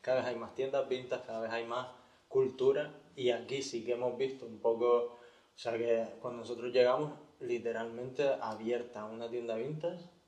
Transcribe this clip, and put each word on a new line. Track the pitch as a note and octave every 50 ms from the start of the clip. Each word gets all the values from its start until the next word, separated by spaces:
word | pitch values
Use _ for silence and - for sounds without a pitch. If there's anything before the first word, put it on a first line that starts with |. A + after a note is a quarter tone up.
Cada | - - B2+ C3
vez | A#2+ B2
hay | A#2+
más | A#2 A2+ A2 -
tiendas | - C3+ C3+ C3+ C#3 B2+ B2
vintage, | B2+ B2+ B2+ B2+ C3 A#2+ -
cada | - A#2 A2+
vez | A2+ A2+
hay | A2+ A#2 A#2
más | A#2 A#2 B2 C3 - - - - - _ _ _ _
cultura, | - C3+ C3 B2+ C3 - B2+ C3+ C#3 D3 D3+ D3+ - - - - -
y | - B2+ B2
aquí | A#2 A#2 A2 G#2+ C3 C#3 C3+
sí | - - A#2 A2
que | A#2+ A#2+
hemos | A#2 B2 B2 A#2
visto | A#2+ C3+ C3 C3+ - B2
un | A#2 A2 G#2+
poco, | - A#2 A2+ A2 A#2+ A#2+ A#2+ A#2+ A#2 - - - - - - - _ _ _
o | -
sea, | - A#2+ A2+
que | A2+ A#2+ A#2 A#2 A2+ A2+ G#2+ - - -
cuando | B2 A#2+ A#2
nosotros | A#2 A#2 A#2+ A2+ A#2+ B2 A#2+
llegamos, | C3 B2 B2 B2+ C#3+ D3+ D3 - - - - - _
literalmente | - A#2 A#2+ A#2 A2 A#2 A2+ A2 A2+ A#2 A#2 A#2+ B2 C3 B2+ - D3 C#3 - -
abierta | A#2 A2+ A2 G#2+ A2 A2+ A#2+ A#2+ A#2+ - - G#2+ G#2+
una | G#2+ A2+ A2+ A#2 A#2
tienda | A#2 B2 A#2 A#2 A2+
vintage | A2+ A#2 C#3 D#3 D#3 E3 E3+ F#3 F3 - - - _ _